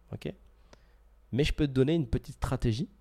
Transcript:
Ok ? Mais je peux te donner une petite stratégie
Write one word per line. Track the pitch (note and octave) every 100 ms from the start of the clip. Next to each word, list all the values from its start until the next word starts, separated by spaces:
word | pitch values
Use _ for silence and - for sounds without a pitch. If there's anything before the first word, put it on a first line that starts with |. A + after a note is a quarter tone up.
| -
Ok ? | - - - - - - - - - - - -
Mais | A#2
je | D3+
peux | - D3
te |
donner | C3 C3+
une | E3+ C3+
petite | - - -
stratégie | - B2+ B2 G#2+ F3 -